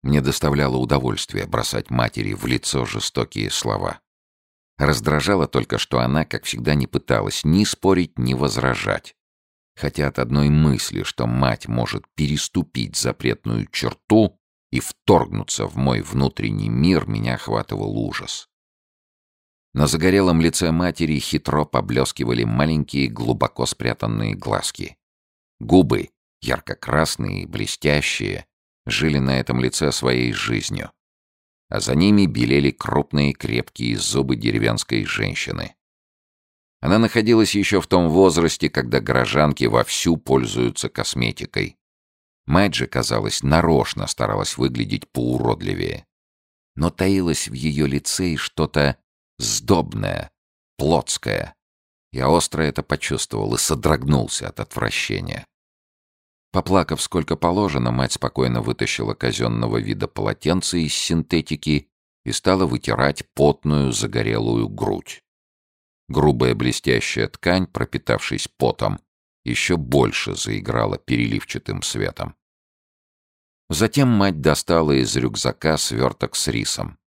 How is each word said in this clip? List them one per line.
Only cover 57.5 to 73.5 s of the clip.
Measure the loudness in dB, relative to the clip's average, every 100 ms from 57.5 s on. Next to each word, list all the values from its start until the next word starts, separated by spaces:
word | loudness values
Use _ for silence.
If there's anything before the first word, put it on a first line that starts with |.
| 2 0 0 0
мать | 0 -2
спокойно | -2 -4 0 0 0
вытащила | -4 -4 -2 -2 -4
казённого | -4 -4 -2 -2 -2 -2 -2
вида | -4 -4 -6
полотенце | -4 -4 -2 -2 0 0 -2
из | -2
синтетики | -2 0 -2 0 -2 0 -4 0 0 -2 _ _ _
и | -8
стала | -2 2 2 2
вытирать | 0 -2 0 0 -2 -10
потную | 2 2 2 0 2 2
загорелую | 0 -4 -2 -2 -2 0 0 -2
грудь. | -4 -4 -4 -8 -20 _ _ _ _ _ _ _ _ _
Грубая | 2 4 4 2
блестящая | 2 0 0 0 0 0 -4 -4
ткань, | -2 0 0 0
пропитавшись | -4 -4 -6 -2 -2 -2 -6 -8
потом, | _ -2 0 -4 -4 _ _ _ _
ещё | -6 -4 -2 -2
больше | 0 2 2 -2 -6
заиграла | -6 -6 -6 -4 -2 -2 -4
переливчатым | -4 -2 0 -2 -6 -10 -8 -6
светом. | -6 -4 -4 -4 -10 -10 _ _ _ _ _ _ _ _ _ _ _